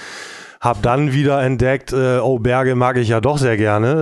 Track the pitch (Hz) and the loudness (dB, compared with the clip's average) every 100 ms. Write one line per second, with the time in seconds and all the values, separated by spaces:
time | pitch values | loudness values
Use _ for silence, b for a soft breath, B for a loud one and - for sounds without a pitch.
0 | B B B B B B 120 113 120 131 | B B B B B B -4 0 0 0
1 | 147 135 143 139 131 127 123 135 - 127 | 0 0 0 0 0 0 0 0 -2 -2
2 | 131 127 117 127 117 127 131 127 123 123 | 0 0 0 0 0 0 0 2 2 2
3 | 113 113 120 147 127 107 107 104 113 160 | 0 2 0 0 0 2 2 2 2 0